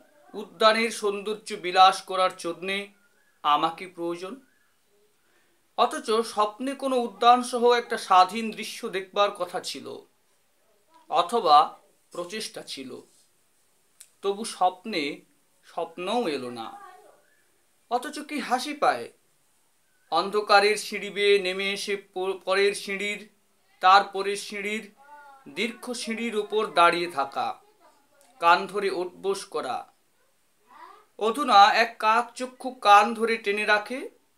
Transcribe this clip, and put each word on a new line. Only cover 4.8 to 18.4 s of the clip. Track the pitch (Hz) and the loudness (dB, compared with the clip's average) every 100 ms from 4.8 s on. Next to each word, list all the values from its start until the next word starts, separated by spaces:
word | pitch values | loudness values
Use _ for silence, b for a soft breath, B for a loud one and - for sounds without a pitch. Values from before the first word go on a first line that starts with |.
| _ _ _ _ _ _ _ _ _ - | _ _ _ _ _ _ _ _ _ -2
অথচ | 240 302 240 | 0 -2 -2
স্বপ্নে | 220 226 - 208 - 262 277 | -2 -2 -2 -2 -2 -10 -6
কোনো | 269 254 | -4 -2
উদ্যানসহ | 233 - 240 247 247 247 240 | -4 2 4 4 2 2 4
একটা | 240 240 226 | 2 0 -6
স্বাধীন | - 185 180 220 226 | 4 6 6 2 -8
দৃশ্য | 180 220 - 226 | -8 -12 -10 -8
দেখবার | 185 190 - 202 | -8 -6 0 0
কথা | 196 180 156 | -2 -8 -8
ছিল, | - 135 120 120 - _ _ _ _ _ _ _ _ _ - | -8 -12 -12 -16 -18 _ _ _ _ _ _ _ _ _ -4
অথবা | 151 233 240 175 147 165 - _ _ _ | -2 0 0 6 6 6 -2 _ _ _
প্রচেষ্টা | 165 175 220 220 - | -12 -10 -10 -12 -14
ছিল। | - - 131 123 - _ _ _ _ _ _ _ _ _ - _ | -14 -14 -14 -16 -20 _ _ _ _ _ _ _ _ _ -20 _
তবু | 196 202 226 | -6 -4 -6
স্বপ্নে | - 185 - 226 185 143 175 _ _ _ _ | 0 0 0 -8 -6 -6 -8 _ _ _ _
স্বপ্নও | _ - 165 - 185 240 196 | _ -10 -10 -8 -4 -2 -2
এলো | 139 123 | -4 -6
না। | 120 110 - - - - _ _ _ _ _ _ _ - | -12 -14 -16 -20 -20 -20 _ _ _ _ _ _ _ -6
অথচ | 247 294 294 | -6 -6 -12
কি | 285 | -10
হাসি | 285 | -8